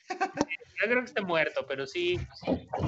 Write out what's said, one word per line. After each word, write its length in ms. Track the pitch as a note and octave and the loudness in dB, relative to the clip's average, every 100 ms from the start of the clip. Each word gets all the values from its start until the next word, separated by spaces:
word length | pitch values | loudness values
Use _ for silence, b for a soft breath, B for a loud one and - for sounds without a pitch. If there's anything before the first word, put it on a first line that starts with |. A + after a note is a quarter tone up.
| - | -8
no 760 | F#4 F#4+ - - E3 - - G#3 | -4 -2 0 -2 -4 -8 0 2
creo 120 | B3 | 2
que 60 | A#3 | 0
esté 160 | A3 | -2
muerto, 440 | F#3+ D#3+ D3+ C#3 C3 | 2 4 2 0 -2
pero 180 | C3+ C3+ | -2 -4
sí 340 | F3 F3 F3 - - - - - - | 0 0 0 -2 -6 -2 -2 -2 -2